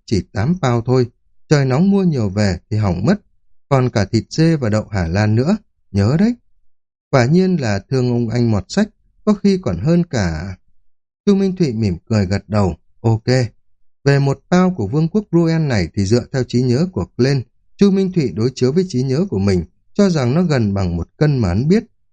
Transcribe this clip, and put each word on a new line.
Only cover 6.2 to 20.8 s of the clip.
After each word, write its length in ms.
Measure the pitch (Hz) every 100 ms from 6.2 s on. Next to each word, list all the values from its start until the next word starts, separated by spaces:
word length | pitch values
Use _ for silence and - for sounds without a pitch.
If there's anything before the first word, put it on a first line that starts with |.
| 220 240 _ _ - _ _ _ _
Quả 140 | 139
nhiên 320 | 120 175 190 175
là 220 | 117 98 -
thương 200 | 131 123
ông 180 | 120 117
anh 220 | 120 117
mọt 140 | 104 -
sách, 200 | - 208 _ _ _
có 100 | -
khi 240 | 202 202 185
còn 160 | 151 87
hơn 260 | 135 175
cả... 520 | 170 120 90 80 95 95 _ _ _ _ _ _ -
Chu 80 |
Minh 220 | 196 196 185
Thụy 160 | 156
mỉm 240 | 110 107 82 -
cười 200 | 110 90
gật 220 | 98 -
đầu, 280 | 104 98 85 _ _
ok. 240 | 113 110 - 127 120 - _ _ - _
Về 140 | 139 139
một 220 | 139 135 -
bao 240 | 180 185 180
của 100 | 98
vương 220 | 143 160
quốc 160 | 214 208
Ruen 360 | 165 165 165 151
này 200 | 110 85
thì 100 | -
dựa 200 | 98 117 120
theo 120 | 135
trí 180 | 123 120
nhớ 240 | 127 120 180
của 140 | - 175 -
Glenn, 260 | 131 139 - _ _ -
Chu 140 | 202
Minh 220 | 190 185
Thụy 200 | 175 131
đối 180 | 98 120
chiếu 180 | - 127
với 120 | 160 185
trí 140 | 123
nhớ 240 | 135 131 196
của 80 | 98
mình, 260 | 98 92 82 _ _
cho 160 | - 202
rằng 240 | 160 120
nó 80 | 151
gần 320 | 180 139 107
bằng 220 | 98